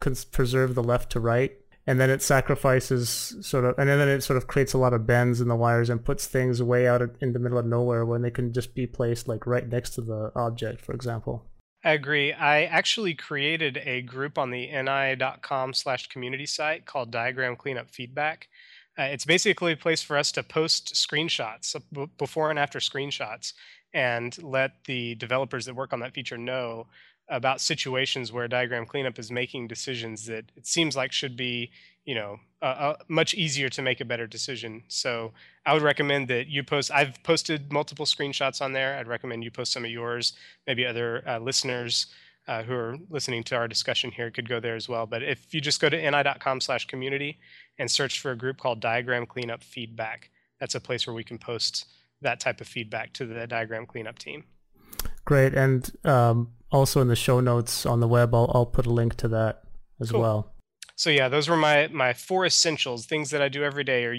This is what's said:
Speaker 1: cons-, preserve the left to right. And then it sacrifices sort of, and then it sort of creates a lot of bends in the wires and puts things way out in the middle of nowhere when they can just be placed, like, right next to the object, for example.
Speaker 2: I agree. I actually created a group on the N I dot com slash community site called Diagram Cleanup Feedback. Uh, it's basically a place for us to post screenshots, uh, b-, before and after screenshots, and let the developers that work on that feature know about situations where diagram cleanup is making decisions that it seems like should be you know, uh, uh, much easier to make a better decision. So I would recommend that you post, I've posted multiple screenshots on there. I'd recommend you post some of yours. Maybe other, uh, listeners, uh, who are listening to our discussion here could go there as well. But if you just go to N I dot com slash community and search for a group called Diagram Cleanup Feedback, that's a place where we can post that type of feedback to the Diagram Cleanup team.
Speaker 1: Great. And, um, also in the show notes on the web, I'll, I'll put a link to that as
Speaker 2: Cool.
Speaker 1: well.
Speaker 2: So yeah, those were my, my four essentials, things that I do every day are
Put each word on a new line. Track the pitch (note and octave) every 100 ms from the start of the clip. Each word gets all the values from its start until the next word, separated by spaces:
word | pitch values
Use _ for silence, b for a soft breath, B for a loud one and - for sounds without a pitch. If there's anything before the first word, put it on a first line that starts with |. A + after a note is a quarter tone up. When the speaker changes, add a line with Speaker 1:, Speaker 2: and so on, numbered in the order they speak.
Speaker 1:
cons-, | C3+ C3 -
preserve | - B2 C3 C3 B2
the |
left | A#2 A#2+ -
to | A#2+
right. | A#2 A#2 C3+ - _ b -
And | C3
then | C3
it | C3+
sacrifices | - C3+ B2 C#3 C3+ B2+ - B2+ A#2 - - G#3
sort | - C#3 B2
of, | B2+
and | C#3
then | C#3+ C#3
it | C#3
sort | - C3
of | -
creates | C#3+ B2+
a | C3
lot | B2+
of | A#2+ A2+
bends | A#2+ B2 A#2+
in | A#2+
the | A#2
wires | A#2 A#2 A#2
and | A#2
puts | A#2 C#3 -
things | C3 B2+ A#2+
way | A#2+ B2 B2
out | B2 A#2+ A#2+
in | C3
the | A#2+
middle | A#2+ B2
of | A#2
nowhere | A#2 B2 A#2
when | A#2 A#2+
they | A#2+
can | A#2+ A#2+
just | A#2+ - -
be | B2
placed, | - A#2+ A#2 -
like, | A2 B2
right | B2 A#2
next | A#2+ -
to | -
the | A2+ G#2+ A2 -
object, | A#2 A#2 A2 A#2+
for | -
example. | B2 B2 A2+ B2+ A#2 - - _ _ E3
Speaker 2:
I |
agree. | D3+ C#3 D3 C#3+
I | D3+ D3+ D3+
actually | E3 E3 - - G3
created | D3 - C#3+ D3 E3 D3+ C3+ C3+
a | B2+
group | B2 C3 C#3+ D3
on | C3
the | B2 B2
N | C#3+ C3+
I | C#3 C3+ C3
dot | C3 -
com | - C3+ C3
slash | C3 C#3+ B2 -
community | C3+ B2+ C3+ D3
site | - D3+ D#3+ -
called | C#3 A#2
Diagram | A#2 A#2+ B2+ B2+ A#2+
Cleanup | C#3+ B2 B2
Feedback. | - B2+ C#3 D3+ D#3+ - B B B B -
Uh, |
it's | C#3 C#3+
basically | C#3+ F3 G#3 E3+ F3
a | D#3
place | E3+ D#3+
for | - C#3+
us | C#3+
to | -
post | - D#3 D#3+ - -
screenshots, | - - D3+ E3 - A2+ A2+ - D3
uh, | -
b-, | C#3+ D3 -
before | C#3+ E3 D#3
and | D3+
after | C#3+ C3
screenshots, | - C#3 C#3+ - A2 A#2 - - B B B
and | D#3+ B2+ A#2 A#2+ D3
let | D#3+ C3 C3+ - -
the | B2+ A#2+ A2+
developers | A#2 B2+ C3 C3 A#2
that | B2
work | C3+
on | B2
that | B2
feature | C#3 B2 A#2+
know | B2 B2+ A#2+ A2+ A#2 b b b -
about | C3 C3 C3
situations | - D#3 C#3 C3 C3+ C#3 A2+
where | A#2+ A#2+
diagram | B2 B2 A#2+ A2+
cleanup | C#3+ C3 A2+
is | A2
making | B2 B2+ C3+ A#2
decisions | A2+ - B2 A2+ A2 A2
that | A2 A2+ -
it | -
seems | E3+ D#3+ C3
like | C3
should | - C#3 A#2+
be | B2 A#2+ A#2+ b b b -
you | A#2
know, | G#2 G#2 _ - C#3
uh, | C3 C#3+
uh, | D3+ -
much | D#3+ D#3+ G#3+
easier | D#3+ C#3 C3
to | -
make | C3 A#2+
a | A#2+
better | A#2 A2+ A2
decision. | - A#2+ A#2 A2 -
So | - C3+ A#2 A2+ - b b C#3+
I |
would | D#3 D3
recommend | C#3 C#3+ C#3+ B2+
that | A#2+ C#3
you | C#3
post, | C3+ D3 C3 C#3+
I've | C#3 - -
posted | D#3+ - D3+ C#3+
multiple | D3 D3+ D3 D3
screenshots | - C#3+ - C3+ - C#3
on |
there. | C3+ C3+ C#3
I'd | A#2 A#2
recommend | B2+ A#2
you | A#2
post | B2 A#2+
some | B2+ A#2
of |
yours. | A#2 A#2 A#2+ A#2+ - B B -
Maybe | B2 B2
other, | A#2 A#2 A#2+ -
uh, | A#2 A#2+
listeners, | C3 C3+ B2 A#2+ - - B B B -
uh, | A#2
who | A2+
are | B2 A2+ C#3+ F#3+
listening | D3 - A#2 A2
to | B2
our | A#2
discussion | A#2 - B2 B2
here | A#2 A#2
could | A#2 A#2
go | A#2+
there | A#2 A2+
as | A#2
well. | A#2 A2+
But | A#2
if | C#3+ C3 _
you | D#3+
just | C#3+ -
go | D#3
to | D#3+ D#3
N | C#3+
I |
dot | C#3 C#3
com | C#3 C3
slash | - B2 -
community | C3 C3+ C#3 C#3+ - B B B -
and | B2
search | - C3+ -
for | C#3
a | A#2+
group | C3 C#3
called | C3 A2+
Diagram | A#2 A#2+ B2 B2 A#2+
Cleanup | B2+ A#2+ A#2+
Feedback, | - B2+ A2+ A2+ A2 A#2+ - _ _ -
that's | C3+ B2+
a | -
place | A#2+ -
where | A2+
we |
can | A2+ A2+
post | - A2+ - - - b b _
that | C3 -
type | C3 -
of | A2+
feedback | B2 A2 A2+ A#2
to | - A#2+
the | A#2 A#2
Diagram | A#2 A2 A2+ A#2
Cleanup | A#2+ A2 A#2
team. | D3 D3 - _ _ _ B B B B -
Speaker 1:
Great. | C#3+ C3+
And, | C3 C3+ B2+ - - -
um, | B2+ A#2 A#2 A#2 - -
also | C#3 C3+ D3+
in | B2
the | A#2
show | - B2+
notes | B2 A#2+ A#2 - C#3
on | A#2+
the | A#2
web, | A#2+ A#2+
I'll, | A#2 A#2+
I'll | B2 A#2+ -
put | A#2+
a | A#2+
link | A#2 A#2
to | A2+
that | A2+ A2 - - - - -
as | A2+
Speaker 2:
Cool. | A#2
Speaker 1:
well. | A2+ G#2+ G#2 - - - - -
Speaker 2:
So | E3
yeah, | C#3+ B2+
those | C#3+ D3
were | E3 D3+
my, | D3 D#3
my | C#3 B2+
four | A#2+ - F#3 F3
essentials, | - E3+ D3 C3+ A#2+ -
things | D#3 C#3
that | D3
I | C#3
do | C#3
every | C#3+ C#3+ C3+
day | B2
are | A#2+